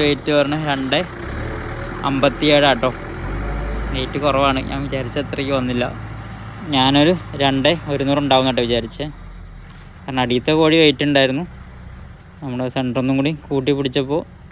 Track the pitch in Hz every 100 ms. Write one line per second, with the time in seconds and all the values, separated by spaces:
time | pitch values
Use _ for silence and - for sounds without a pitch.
0 | 147 131 156 147 143 156 151 135 135 147
1 | 185 - - - - - - - - -
2 | 139 135 135 - 151 147 143 120 127 -
3 | - - - - - - - - - 135
4 | 127 139 143 135 139 131 - 139 143 135
5 | 131 147 131 - 135 135 123 120 123 -
6 | - - - - - - - 139 131 143
7 | 156 180 - 143 139 135 139 170 - 139
8 | 139 143 143 131 131 123 120 120 113 -
9 | 147 - - - - - - - - -
10 | - 131 123 123 156 156 156 165 156 131
11 | 147 139 131 139 180 - - - - -
12 | - - - - 143 123 127 135 127 123
13 | 131 135 147 151 - 139 131 139 139 143
14 | 131 156 - - -